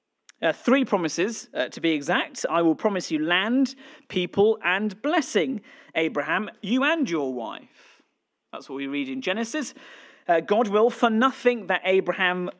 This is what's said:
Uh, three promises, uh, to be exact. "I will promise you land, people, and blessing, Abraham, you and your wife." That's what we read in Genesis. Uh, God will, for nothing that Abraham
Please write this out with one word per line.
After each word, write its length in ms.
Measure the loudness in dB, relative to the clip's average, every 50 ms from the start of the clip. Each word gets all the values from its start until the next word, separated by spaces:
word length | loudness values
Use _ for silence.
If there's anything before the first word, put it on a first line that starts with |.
| _ _ _ _ _ -20 _ _
Uh, 120 | -2 -2 -2
three 320 | 0 2 2 4 4 4
promises, 640 | 2 0 0 0 -2 -2 -2 -2 -2 -4 -8 -14 -10 -4
uh, 140 | -4 -4 -4
to 140 | -4 -2
be 100 | 0 0
exact. 540 | 0 0 0 -2 -2 -2 -2 -4 -6 -8 -6 -2
"I 120 | 0 2
will 140 | 2 2 2
promise 360 | 2 0 -2 -2 -2 -4 -4
you 80 | -4 -2
land, 560 | 0 0 0 0 0 0 2 2 0 0 -2 -10 -20 -20 -20 -20 _ _
people, 500 | -4 -4 -4 -2 2 2 4 4 4 2 0
and 360 | 0 0 0 -2 -4 -6 -4
blessing, 580 | -4 0 0 0 0 0 0 0 0 0 -2 -6 -8 -12 -20 -20 -20 -6 -4
Abraham, 540 | -2 -2 0 -2 -4 -4 -2 -2 -2 -4 -6 -10 _
you 240 | -4 -2 0 2 2
and 240 | 2 2 0 0 0
your 240 | 0 -2 -2 -2 -4
wife." 680 | -6 -8 -8 -10 -14 -16 -20 _ _ -20 -20 _ _ _ _ _ _ _ _ _ _ _ _ -16
That's 160 | -16 -12 -10
what 80 | -10 -8
we 100 | -6 -6
read 220 | -4 -4 -4 -4
in 120 | -6 -6
Genesis. 520 | -4 -2 -2 -2 -4 -4 -4 -6 -6 -6 -10 -16 -20 -20 -20 -20 -20 -20 -20 _ _ 2
Uh, 100 | 2 2
God 300 | 4 2 2 2 2 2
will, 200 | 4 4 4 4
for 200 | 4 2 2 2
nothing 580 | 4 4 4 2 2 2 2 2 2 2 -2 -2
that 140 | -2 0 2
Abraham 640 | 4 2 4 2 0 -2 0 0 0 0 0 -2 -6 -6